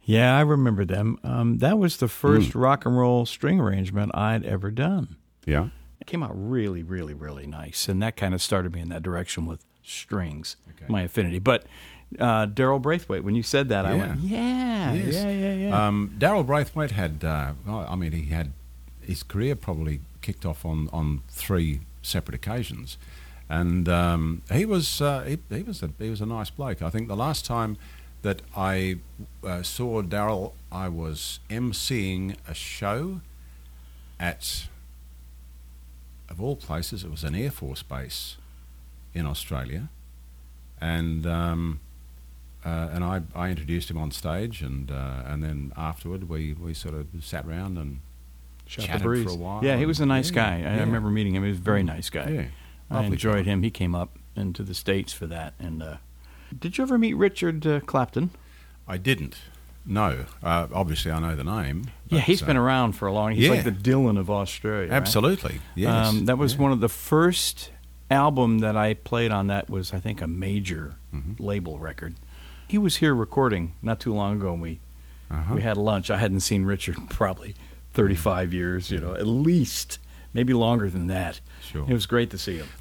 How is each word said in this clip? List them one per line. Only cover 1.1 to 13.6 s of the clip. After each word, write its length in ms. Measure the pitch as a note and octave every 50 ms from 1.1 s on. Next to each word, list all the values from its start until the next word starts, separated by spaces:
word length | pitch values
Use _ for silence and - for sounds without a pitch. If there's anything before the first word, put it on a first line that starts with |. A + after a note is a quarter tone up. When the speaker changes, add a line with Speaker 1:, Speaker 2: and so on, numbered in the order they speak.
| B2 -
Speaker 1:
Um, 360 | - A#2+ B2 A#2+ A#2 A#2 A#2 A2+
that 200 | B2 D3 G#3 A3
was 200 | G3 E3+ - -
the 100 | C3 A2+
first 420 | - - - - G#2+ A2 G2+ -
Speaker 2:
Mm. 100 | - A#2+
Speaker 1:
rock 220 | B2+ C3 C#3 C#3 -
and 140 | B2 B2 B2+
roll 280 | B2 B2 B2 B2 A#2
string 340 | A#2+ - - - D3 F3+ F#3+
arrangement 500 | C3+ G2+ F#2+ G2 F#2+ F#2 G2 G#2 G#2 - -
I'd 300 | - G#2 G#2+ A2+ A2 -
ever 260 | - F#2+ F#2 G2 G2+
done. 460 | A2+ A#2 C#3 F3 G3 F#3 C3 - D#2 - _ _ _ _ _
Speaker 2:
Yeah. 220 | D2+ D2 D2+ F#2+ - - - - - - _
Speaker 1:
It 60 | - -
came 140 | - F3 D3+
out 80 | A2+ F#2
really, 480 | F#2 G2 A2+ C3 B2 G#2+ G2+ F#2 E2+
really, 320 | E2 E2+ F#2 F#2 E2 D2+ D2+
really 320 | C#2+ D2 D2 C#2+ C#2 C#2
nice, 420 | D2 D2+ D#2 D#2 D2 - - - -
and 140 | F#2+ F#2+
that 140 | G#2+ A2+ -
kinda 220 | - G2+ F#2+ F#2 F2
started 320 | - - G#2 F#2+ F2+ F2+ F2
me 60 | F2
in 80 | E2 E2
that 140 | F2 D#2+ D#2+
direction 420 | F#2 F2 F2 F2+ - - - D#2+
with 180 | D2+ D#2+ D#2 _ _ _ _ _
strings, 720 | - - - - _ - G2 F2+ D#2+ D2 D#2 D#2+ - - _ _ -
Speaker 2:
Okay. 160 | - - - -
Speaker 1:
my 140 | A2 G2
affinity. 360 | F2+ F2 - - G2 E2+ F2 F#2+
But, 280 | G2 B2+ A#2+ - - - - - - - - - - - - -
uh, 280 | A#2+ A#2+ A2+ A2 G#2+
Daryl 340 | G#2 G#2 A#2 C3 C3 C#3 C#3
Braithwaite, 420 | B2+ D3 E3 E3+ - - G#2 F2
when 120 | D2+ G2+ G#2+
you 80 | A#2
said 260 | A2+ - - C#3